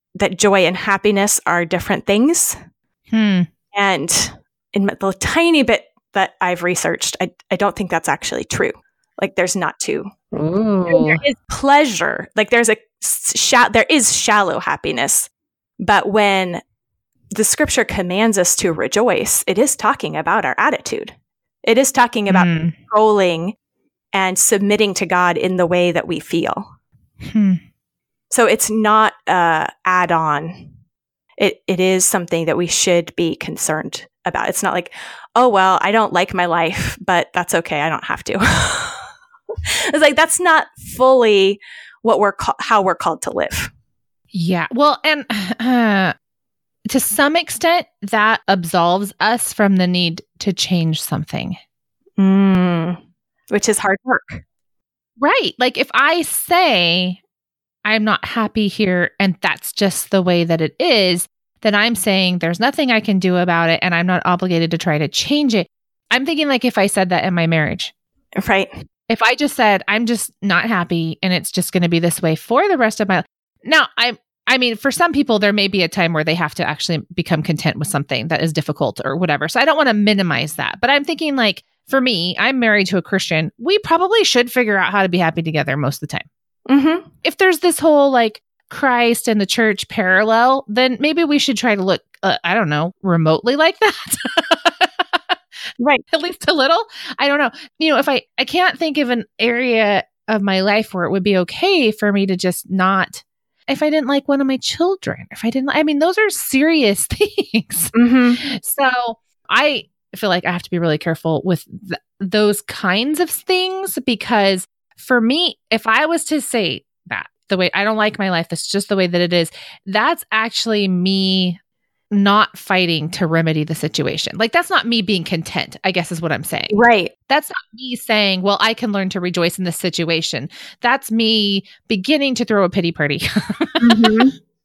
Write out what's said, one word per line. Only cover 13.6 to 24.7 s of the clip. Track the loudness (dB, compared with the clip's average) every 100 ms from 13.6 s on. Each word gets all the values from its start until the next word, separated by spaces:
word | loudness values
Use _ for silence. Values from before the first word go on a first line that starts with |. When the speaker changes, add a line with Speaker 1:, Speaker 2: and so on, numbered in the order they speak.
| 4
Speaker 1:
there | 2 4
is | 2 2 0
shallow | 2 2 2 -2
happiness. | -4 -4 -4 -4 0 -2 -4 _ _ _ _ -8
But | 2 2 2
when | 2 2 2 -2 -6 -12 _ _ _ _ _ _ -2
the |
scripture | -2 0 0 0 -2
commands | -4 -2 0 2 2
us | 0 0
to | -2
rejoice, | -2 -2 0 2 0 0 -2 -2
it | 0
is | 0 0
talking | -2 -2 -4 -4
about | -2 0 0
our | 0
attitude. | 0 -2 -6 -8 -10 -18 _ _ _ _
It | 2 4
is | 4
talking | 2 2 2 2
about | 4 4
Speaker 2:
Hmm. | 2 -2
Speaker 1:
controlling | -6 -2 2 4 4 2 0 -6 -8 _ _ _ _ _
and | -2 -2 0
submitting | 0 2 2